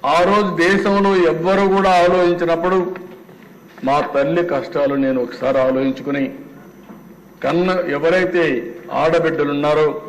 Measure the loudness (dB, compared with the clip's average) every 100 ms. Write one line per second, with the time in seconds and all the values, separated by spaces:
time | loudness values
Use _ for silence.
0 | 0 2 4 2 0 0 2 2 2 2
1 | 2 4 2 2 0 2 2 2 4 4
2 | 4 4 2 0 0 0 0 0 -2 -8
3 | -16 -20 -20 -20 -20 -20 -20 -10 -2 -2
4 | 0 -2 0 0 0 -4 -4 -2 0 0
5 | 0 -2 -4 -4 -2 0 2 0 -2 -4
6 | -6 -4 -6 -8 -20 -20 -20 -20 -20 -20
7 | -20 -20 -20 -8 -4 -2 0 -2 -2 -2
8 | 0 2 0 0 0 -2 -6 -14 -8 -2
9 | 0 2 0 -2 -2 -2 0 2 0 -2